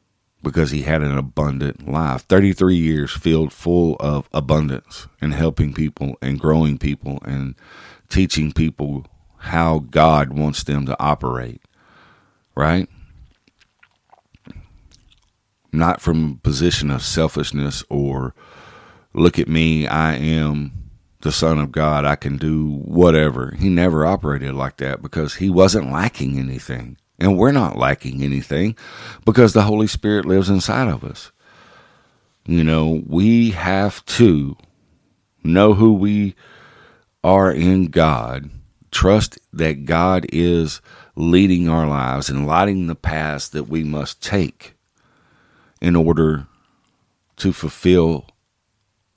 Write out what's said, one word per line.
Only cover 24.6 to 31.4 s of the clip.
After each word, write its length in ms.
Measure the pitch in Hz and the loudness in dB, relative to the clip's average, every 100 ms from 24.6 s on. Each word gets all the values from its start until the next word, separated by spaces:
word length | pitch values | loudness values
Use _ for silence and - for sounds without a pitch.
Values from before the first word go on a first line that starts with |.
| 67 - | -8 -8
that 240 | 67 69 | -8 -8
because 340 | 71 82 76 - | -8 -6 -6 -4
he 140 | 98 | 0
wasn't 420 | 90 95 101 67 | 6 6 4 -2
lacking 480 | 71 104 - 67 67 | -4 -4 -4 -4 -4
anything. 580 | 65 64 - 60 60 - _ - | -6 -8 -12 -12 -14 -20 _ -2
And 160 | 95 92 | 2 4
we're 140 | 123 | 4
not 260 | 139 95 - | 2 0 0
lacking 460 | 65 69 65 65 | -2 -2 -6 -6
anything 540 | 69 67 - 73 101 113 - - - - - | -4 -4 -4 -2 -2 -4 -14 -20 -20 -4 2
because 260 | 110 113 | 6 6
the 100 | 110 | 6
Holy 240 | 104 107 107 | 4 2 0
Spirit 380 | - 107 104 85 | -2 0 0 2
lives 240 | 95 95 | 2 4
inside 380 | 95 98 120 127 | 0 0 -2 -2
of 160 | 65 | -4
us. 280 | 62 - - _ | -8 -14 -20 _